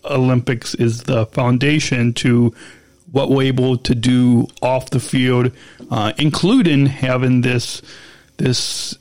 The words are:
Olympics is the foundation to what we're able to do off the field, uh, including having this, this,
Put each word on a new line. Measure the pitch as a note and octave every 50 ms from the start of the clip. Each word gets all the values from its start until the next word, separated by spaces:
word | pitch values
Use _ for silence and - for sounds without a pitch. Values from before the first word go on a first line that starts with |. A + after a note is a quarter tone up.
| -
Olympics | - C#3+ C3 B2+ B2+ B2+ A#2+ A#2+ - B2+ A2+ - - -
is | - A#2+ A#2 A2+ A#2
the | - - C3+ A2+ A2
foundation | - - D3 B2+ A#2+ B2 B2 C3+ C#3+ D3+ C#3 C#3 - C3+ B2 A#2+ A#2+ A#2
to | - - C#3 A#2+ A#2+ A#2 A#2 - - - - - - _ _ _ _ _ -
what | - C3+ C3+ B2+
we're | C3+ C3+
able | C3+ C3+ C3 B2+ B2+ C3 B2+
to | A#2+ - - B2
do | A#2 A2+ B2+ B2+ B2 B2 B2 A#2+ A#2 - - - -
off | - B2+ C3 C3 C3 -
the | - B2+
field, | - - - C3 B2+ B2+ B2 B2 B2 B2 - - - - - - - -
uh, | - A2+ G#2 G#2+ -
including | - D3 D#3 - - - F#3 B3 C4+ G#3 E3 D3+ C#3 C#3
having | C3+ - - C3 B2+ B2+ B2 B2+ B2+ B2+ B2
this, | B2 B2 B2 A#2+ - - - - - - - - - - - - _ _ _
this, | - D3+ C3 B2 - - - - - - - - -